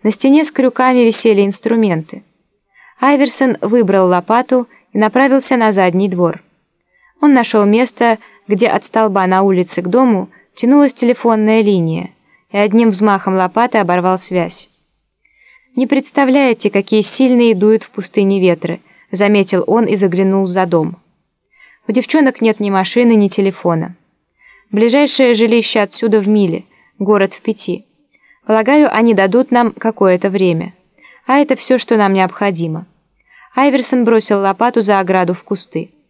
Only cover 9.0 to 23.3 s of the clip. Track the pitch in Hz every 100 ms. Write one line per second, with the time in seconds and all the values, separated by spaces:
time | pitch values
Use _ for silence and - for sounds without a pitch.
9 | 220 196 185 185 196 185 180 - 180 226
10 | 262 202 185 _ _ - 240 285 277 -
11 | 240 240 233 220 214 220 208 190 165 165
12 | 180 _ _ _ _ 196 208 220 233 190
13 | 214 196 196 190 180 214 247 226 180 180
14 | 180 185 - 185 170 - - _ _ _
15 | _ _ _ _ _ _ _ - 254 269
16 | 269 - 269 269 269 220 208 202 196 214
17 | 208 - 262 247 233 196 208 220 - -
18 | 190 - 196 196 180 165 170 170 _ _
19 | _ 180 202 208 190 185 - 226 202 202
20 | 190 175 190 196 190 185 185 170 160 175
21 | _ _ _ _ _ _ _ _ - 220
22 | - 311 269 247 226 214 208 196 180 240
23 | 240 220 202